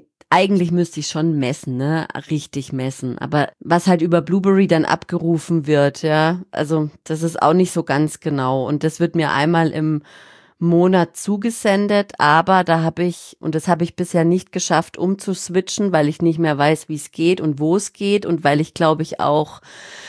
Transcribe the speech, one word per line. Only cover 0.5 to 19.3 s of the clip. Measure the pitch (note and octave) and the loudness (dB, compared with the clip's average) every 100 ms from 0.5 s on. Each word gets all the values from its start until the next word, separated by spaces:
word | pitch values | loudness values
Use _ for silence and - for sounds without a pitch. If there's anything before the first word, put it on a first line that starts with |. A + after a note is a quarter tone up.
| G3 F3 | 2 0
müsste | F3 E3+ - | 0 -2 -4
ich | D3 | -8
schon | D#3 D#3+ D#3 | -4 -2 -2
messen, | B2+ C3 - B2+ | -2 -4 -6 -4
ne, | C#3 D#3+ - - - | -2 -2 -4 -10 -8
richtig | D#3 - C#3+ C3 | -8 -6 -10 -8
messen. | C3+ C3 C3 C3 A#2+ | -6 -6 -6 -8 -8
Aber | C3+ D3 C#3+ - | -4 -2 -2 -6
was | - F3 F#3+ | -2 0 2
halt | F3 | 2
über | E3 F3 | 2 0
Blueberry | E3 F#3+ F#3+ F#3+ F#3+ | 0 0 2 4 4
dann | D#3+ D#3 | 2 2
abgerufen | - - F3 E3 E3 - E3+ C#3+ | -2 -2 -4 0 -2 0 -2 2
wird, | D3+ C#3+ C#3+ | 2 2 0
ja, | D#3+ D3+ D#3+ F3+ - | 0 2 2 0 -6
also | - D3 D#3+ D3+ - | -6 -2 -2 -2 -6
das | - D#3 | -8 -4
ist | E3 E3 | -4 2
auch | C#3+ | 4
nicht | E3+ F3+ | 4 2
so | E3+ | 0
ganz | D#3+ C#3 D#3 - | -2 0 0 -2
genau. | - C#3+ C3 C3+ B2 | -6 -2 -2 -2 -2
Und | D3 | -2
das | D#3+ - | -2 -2
wird | E3+ E3 | -2 0
mir | D3+ | 0
einmal | - D3+ E3+ D#3+ | 2 2 2 2
im | D#3 D#3 D3+ - - - - _ _ | 0 -2 -2 -4 -18 -20 -20 _ _
Monat | E3+ E3+ F3+ F#3 F3 - | 2 4 6 4 2 -2
zugesendet, | - G3+ A3+ A3+ A3 G3 G3+ G#3 G3+ - | -4 -2 -2 -2 0 2 2 0 0 0
aber | D3 D#3 F#3 F#3+ | 4 4 4 2
da | F3+ E3 | 4 2
hab | D#3+ E3 | 0 -2
ich, | F3 E3+ - - | -2 -4 -12 -10
und | - D#3 | -6 -4
das | E3+ | 0
hab | E3+ | 0
ich | E3+ - | 0 -4
bisher | F3+ F3 E3 | -4 0 2
nicht | F3+ F3+ | 2 -2
geschafft, | F#3 - D#3+ E3+ - | -8 0 0 0 -4
umzuswitchen, | F3+ G3 - F#3 - F3+ F#3 - G3+ | -4 -2 -4 -8 -4 -4 -4 -2 0
weil | D#3+ D3 | 2 0
ich | D#3 | 0
nicht | E3+ D#3+ | 0 0
mehr | D#3+ C#3+ | 0 2
weiß, | C#3+ D#3 - | 2 0 -2
wie | D#3 | -10
es | - | -10
geht | - E3 F#3 | -2 0 0
und | D#3 C#3 | -2 -2
wo | D3+ F#3 | 0 0
es | - | -2
geht | - G3+ G3+ G3+ | -4 0 0 0
und | E3+ | 0
weil | D3 D3 | 2 0
ich, | D#3+ - | 0 0
glaub | E3 D#3 | 0 0
ich, | D#3 - | -2 -2
auch | - | 0